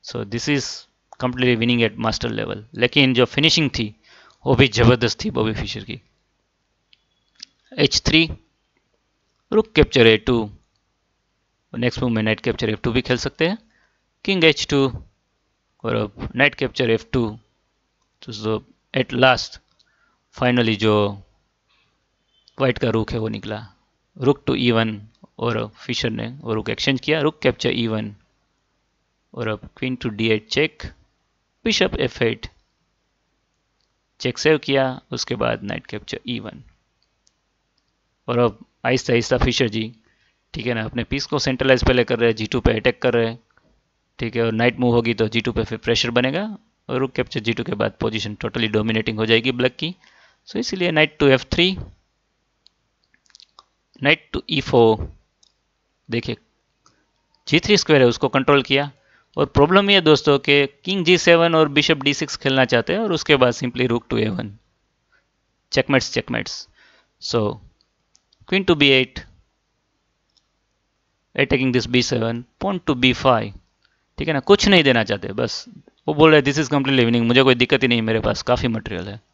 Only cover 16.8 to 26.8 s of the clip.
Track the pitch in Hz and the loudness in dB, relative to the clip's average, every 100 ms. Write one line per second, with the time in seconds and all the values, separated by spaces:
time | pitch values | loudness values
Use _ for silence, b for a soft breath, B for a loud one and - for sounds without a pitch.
16.8 | 123 113 - 131 113 110 _ _ _ _ | -2 -2 -2 -4 -4 -6 _ _ _ _
17.8 | _ _ _ _ - 107 107 110 - _ | _ _ _ _ -18 -10 -6 -6 -8 _
18.8 | _ 131 127 123 131 123 - - _ _ | _ -4 -4 2 4 2 -2 -14 _ _
19.8 | _ _ _ _ _ - 127 123 113 107 | _ _ _ _ _ -4 0 2 2 0
20.8 | 110 104 101 101 - _ _ _ _ _ | 2 2 0 -4 -18 _ _ _ _ _
21.8 | _ _ _ _ _ _ _ - 135 120 | _ _ _ _ _ _ _ -4 -2 0
22.8 | 120 113 110 120 110 107 104 107 110 _ | 0 -2 -2 -4 -6 -8 -10 -12 -12 _
23.8 | _ _ _ - 131 139 - 131 120 113 | _ _ _ -4 -2 0 -2 -2 2 2
24.8 | 113 107 107 _ - _ 113 113 113 - | 0 -4 -14 _ -20 _ -6 -4 -8 -12
25.8 | - 123 120 113 113 131 113 110 104 113 | -10 -6 -6 -6 -10 -12 -8 -6 -6 -6